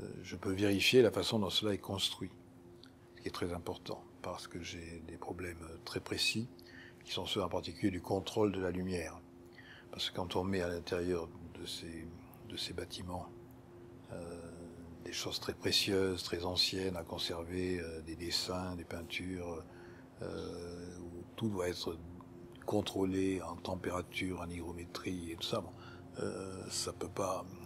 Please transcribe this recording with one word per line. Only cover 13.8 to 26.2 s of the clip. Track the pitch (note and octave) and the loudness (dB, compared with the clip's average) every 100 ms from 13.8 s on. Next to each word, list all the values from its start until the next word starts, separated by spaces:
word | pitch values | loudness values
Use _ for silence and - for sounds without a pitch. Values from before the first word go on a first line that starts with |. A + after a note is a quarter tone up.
| - - - | -16 -16 -10
euh, | F#2 E2+ E2+ E2+ E2+ E2+ - - - | -8 -8 -8 -10 -10 -12 -12 -14 -12
des | - | -6
choses | - G2 - | -4 -2 -2
très | - | -2
précieuses, | - G2 - - F#2+ F#2+ F2+ | 0 4 6 6 6 6 2
très | - F2 F2+ | 0 0 2
anciennes | F2+ - F#2+ F#2+ F2 | 4 4 4 2 0
à | |
conserver, | E2 F2 - E2+ E2 F2+ F#2 F2+ | -2 -2 -2 -2 -2 0 2 2
euh, | E2 D#2+ | 0 -4
des | D#2+ D#2+ | -6 -6
dessins, | E2+ - - F#2 F#2 F2+ | 0 2 2 0 0 -2
des | E2 | -4
peintures, | E2+ E2 - F#2 F#2 F2 E2 E2 - - - - - | -6 -4 -4 -2 -2 -2 -4 -8 -12 -14 -14 -14 -8
euh, | F#2+ F2 F2 E2+ E2+ F2 F2 F2+ | -4 -4 -4 -6 -6 -6 -8 -8
où | F2 F2 F#2+ - | -8 -8 -10 0
tout | A2+ | 0
doit | G2 F2+ | 2 2
être | E2+ - E2 E2 - - - - - - | 2 -2 -2 -6 -12 -12 -14 -14 -8 2
contrôlé | G#2 - G2 F#2+ F#2+ F#2+ F#2 | 4 4 4 4 6 4 4
en | E2 F2 | 0 -4
température, | - F2+ F#2 F2+ F2 - F#2+ F2 | -2 -2 0 0 0 -2 0 0
en | E2+ | -2
hygrométrie | F2 E2+ E2+ F2 - G2+ F#2 E2+ | -4 -4 -6 -6 -6 -2 -2 -2
et | E2 | -4
tout | - | 0
ça, | A2+ | 0
bon, | E2+ - - - - - | -2 -8 -12 -12 -10 -4